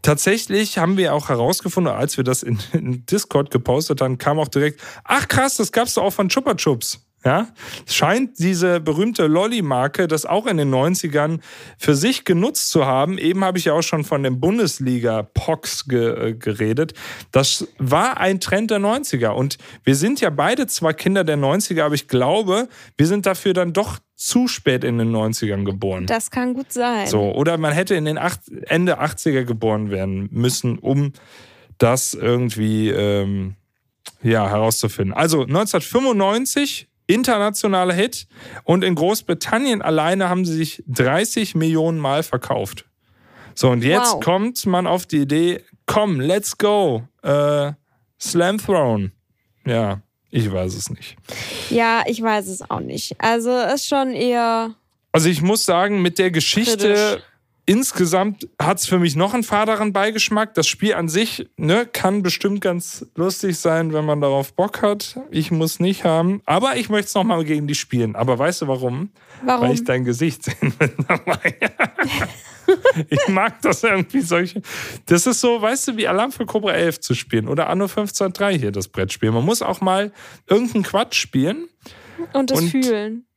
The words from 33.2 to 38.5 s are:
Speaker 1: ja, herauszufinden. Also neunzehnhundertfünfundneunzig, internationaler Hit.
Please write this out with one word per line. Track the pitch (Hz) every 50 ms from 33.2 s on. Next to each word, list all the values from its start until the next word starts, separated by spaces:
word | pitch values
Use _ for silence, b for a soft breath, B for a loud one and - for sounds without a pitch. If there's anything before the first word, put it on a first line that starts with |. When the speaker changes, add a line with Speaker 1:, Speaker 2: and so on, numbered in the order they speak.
| 98 98 98 98 95 95 98 _ _ _ _ _ _ _ _ _ _ - _ _ -
Speaker 1:
ja, | 120 113 110 104 98
herauszufinden. | 104 104 110 113 110 - - 107 - - 101 95 -
Also | - 156 165 160 151 127
neunzehnhundertfünfundneunzig, | 127 139 175 220 202 - 180 - - - 240 269 262 226 202 190 196 208 233 269 - - 285 285 277 - - - _ _ _ _ -
internationaler | 185 226 262 254 240 208 202 214 208 - - 208 190 185 180 185 175
Hit. | 175 208 254 - - - B B B B B